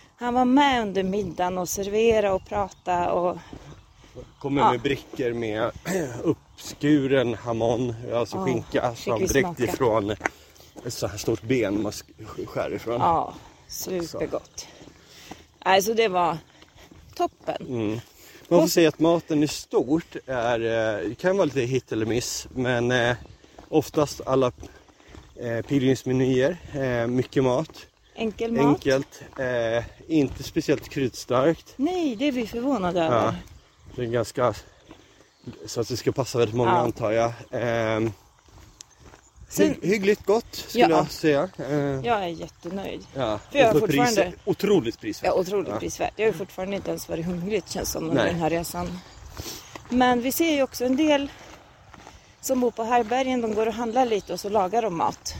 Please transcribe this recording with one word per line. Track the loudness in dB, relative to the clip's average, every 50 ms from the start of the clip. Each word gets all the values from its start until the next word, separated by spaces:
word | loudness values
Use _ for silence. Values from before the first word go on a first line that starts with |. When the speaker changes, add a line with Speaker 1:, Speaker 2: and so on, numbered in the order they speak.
| -20 -20 _
Speaker 1:
han | -8 -4 0 2
var | 2 4
med | 6 6 6 6 6 4 2
under | 0 0 0 0
middagen | 0 0 0 -2 -4 -4 -2 -2 -2 -2 -2 -2
och | -4 -4
servera | -4 -6 -4 -2 0 2 4 4 4 4 4 2 2
och | 0 -2 -4
prata. | -4 -4 -4 -4 -8 _ -4 -2 0 0 0 0
Och | 0 0 0 0 -2 -4 -8 -16 -18 -18 -18 -18 -20 -20 -20 _ _ -20 -20 -20 -20 -20 -20 -20 -12 -8
Speaker 2:
Kommer | -4 -2 2 4
Speaker 1:
Ja. | 4 4
Speaker 2:
med | 4 2
brickor | 0 0 -2 -2 -6 -8 -6 -4 -2 -2
med | -2 -2 -2 -2 -2 -2 -2 -2 -4 -6 -6
<clears throat> | -4 -2 -2 -2 -4 -6 -4
uppskuren | -2 -2 -2 -2 _ _ -20 -18 -16 -16 -8 -2 2 4 4 4 4 4 2 2 2 2 -2
hamon, | -4 -4 -4 -2 0 2 2 2 0 0 -4 -4 -6 -6 -4 -2
alltså | -2 -2 -2 -4
Speaker 1:
Ja, | -4 -2
Speaker 2:
skinka, | -2 -2 -2 -2 -2 -2 0 0 -2 -2
Speaker 1:
fick | -4 -4
Speaker 2:
som | -2 -2 0
Speaker 1:
vi | 0
Speaker 2:
direkt | 2 2 2 2
Speaker 1:
smaka. | 2 0 -2 -2
Speaker 2:
ifrån | -2 0 2 2 2 2 2 2 0
ett | -2 -4 -6 -8 -10 -12 -20 -20 -20 -20 -20 -20 -18 -12 -10 -10 -8
så | -6 -6
här | -6 -6 -4
stort | -2 -2 -2 -2
ben | 0 0 0 2 2 0 0 -2
man | -2 -4
sk-, | -6 -10 -14 -18 -20 -20 -18 -14 -12 -12 -10
skär | -8 -6 -6 -4 -4 -6
ifrån. | -6 -6 -4 -2 0
Speaker 1:
Ja, | 2 2 2 2 0 -4 -8 -14 -18 -20 -20 -20 -20 -16
supergott. | -12 -10 -8 -6 -6 -6 -6 -6 -6 -6 -6 -6 -6 -8 -8 -12 _ -18 -18 -18 -20 -20 -20 -20 -20 -20 -20 -20 -20 -20 -20 -20 -20 -20 -20 _ _ -6 0
Nej, | 4 4 4
så | 4 2
det | 2 2 2 2
var | 2 2 2 0 0 -4 -8 _ -20 -20 -20 -20 -20 -20 -20 -20 -20 -20 -20 -12 -6
toppen. | -4 -4 -4 -4 _ -8 -6 -6 -6 -6 -6
Speaker 2:
Mm. | -4 -2 -2 -2 -2 -4 -8 -12 -20 -20 -20 -20 -20 -14 -2 4
Man | 4 6
får |
Speaker 1:
Och | 6 6
Speaker 2:
säga | 6 6 6 6
att | 4 4
maten | 2 4 4 2 0 0 0 2
i | 2 0
stort | -2 -6 -6 -2 0 0 2 2 0 0 -2 -4 -12 -12 -10
är, | -6 -4 -2 0 0 0 0
eh, | 0 0 0 2 2 0 0 -2 -2 -4
det | -4
kan | -2 0 2 2
vara | 2 2
lite | 2 0 0
hit | 0 0 0 -2 -2 -2
eller | -4 -2 0
miss, | 0 0 -2 -2 -4 -6 -8 -10 -8 -6
men, | -2 0 0 0 2 2 2
eh, | 2 2 2 2 0 -2 -6 -16 -20 -20 _ -20 -20 -20 -6 -2
oftast | 0 0 0 0 0 0 0 0 -2 -6 -2
alla, | 0 2 2 2 2 -2 -6 -14 -18 -20 -20 -20 -20 -20 _ _ -20 -20 -20 -20 -20 -14 -10
eh, | -6 -4 -4 -4 -2
pilgrimsmenyer, | 0 0 2 4 2 2 2 0 0 0 2 2 2 4 2 2 2 0 -4 -8 -10
eh, | -6 -4 -2 -2 0 0 0
mycket | 0 0 0 -2 0 0 2 2
mat. | 2 2 0 -2 -4 -8 -18 -20 -20 _ _ _ _ -10
Speaker 1:
Enkel | -6 -6 -6 -4 -4 -4 -2
mat. | 0 2 4
Speaker 2:
Enkelt, | 4 4 2 2 2 2 2 0 -4 -12 -20 -20 -14 -8 -6
eh, | -4 -2 -2 0 0 0 0 -2 -2 -4 -10 -16 -6 0
inte | 2 2 2 0 -2 -8
speciellt | -10 -8 -4 -2 0 0 0 -2 -2 -6
kryddstarkt. | -4 -4 -2 -2 -4 -6 -4 0 2 4 4 4 2 0 -4 -14 -6
Speaker 1:
Nej, | -2 -2 -2 0 0 -2 -2 -2
det | 0 -2 0
är |
vi | 0 -2 -4
förvånade | -4 -6 -4 -2 -2 0 0 0 0 0 0
över. | 2 2 2 2 2
Speaker 2:
Ja, | 0 -2 -4 -8 -14 -20 -20 -20 _ _ _ -20 -14 -8
det | -6
är | -4
ganska, | -2 0 -2 -2 -2 -2 0 0 0 0 -2 -8 -20 -20 _ _ -20 -20 -20 -20 _ _ -20 -20 _ _ _ -18 -16 -16 -14 -14
så | -8 -4 -4
att | -4 -2
det | -4
ska | -4 -2 0
passa | 0 0 -2 0 0 0
väldigt | 2 2 2
många, | 2 2 4
Speaker 1:
Ja. | 4 2
Speaker 2:
antar | 2 0 -2 -2 -2 0
jag. | 2 2 2 0 -2 -6 -12 -8
Ehm, | -6 -4 -2 -2 0 0 0 0 0 0 0 -2 -4 -6 _ _ _ _ _ _ -20 -20 -20 -20 -20 -20 -20 _ _ _ -20 -20 -20 -20 _ _ _ -20 -16 -4
Speaker 1:
Sen | 0 2 2 2 2 0
Speaker 2:
hy-, | 0 0
hyggligt | 0 2 2 2 2 2 2
gott, | 0 0 0 0 -4 -10
skulle | -14 -10 -4 2 4 4
Speaker 1:
Ja. | 4
Speaker 2:
jag | 4 4 2 0
säga. | -2 0 2 2 2 2 0 -2 -6 -8
Eh, | -6 -4 -2 0
Speaker 1:
Jag | 0 0 -2 -2 -2 -2 -2 -2
är | -2
jättenöjd. | -4 -6 -8 -10 -14 -14 _ -12 -10 -8 -8 -8 -8 -10 -10 -12 -12 -8
Speaker 2:
ja. | -4 -4 -2 -2 -4 -6 -2
Speaker 1:
För | 2 4
jag | 6 6
Speaker 2:
Och | 6
Speaker 1:
har | 4
Speaker 2:
för | 4
pris-, | 4 2 4 4
Speaker 1:
fortfarande | 4 4 2 2 0 -2 -6 -4
Speaker 2:
otroligt | -2 -2 0 2 4 4 4 4 0 -4 -6
prisvärt. | -6 -8 -6 -2 0 0
Speaker 1:
Ja, | 2 2
otroligt | 0 0 -2 -4 -2 -2
Speaker 2:
Ja. | -4 -6
Speaker 1:
prisvärt. | -6 -6 -6 -4 -6 -4 -2
Jag | 0 0
har | 0
ju | 0 -2
fortfarande | -6 -10 -8 -8 -6 -6 -6
inte | -6 -4 -6
ens | -6 -6 -6 -6
varit | -6 -6 -4
hungrig, | -4 -4 -4 -4 -4 -4 -4 -4
känns | -6 -6 -6 -6 -6
som, | -6 -6 -4 0
under | 0 2
Speaker 2:
Nej. | 2 2
Speaker 1:
den | 0 0
här | 0 0
resan. | 0 -2 -4 -6 -6 -8 -8 -8 -8 -10 -14 -18 -20 -20 -20 -18 -14 -14 -12 -12 -12 -14 -16 -18 -18 -16 -8 -2
Men | 2 4 4 6 4 4
vi | 2 0
ser | 0 2 2 2 2
ju | 2
också | 0 0 -2 -2 0
en | 0 2
del | 4 4 4 4 4 2 -2 -10 -14 -20 -20 -20 -20 -20 -20 -20 -20 -20 -20 -20 -20 -20 -20 -20 -20 _ _ -18 _
som | -4 -2 0 2
bor | 2 2
på | 0 -2 0
härbärgen, | 2 2 2 2 2 0 0 0 0 0 0
de | 0 0 0
går | 0 0
och | 0 0
handlar | -2 -2 0 2 2 2
lite | 2 2 0 -2 -4
och | -6 -6
så | -4 -2
lagar | 0 0 2 2 0 0
de | 0 0 0
mat | 0 0 -2 -2 -4 -8 -12 -12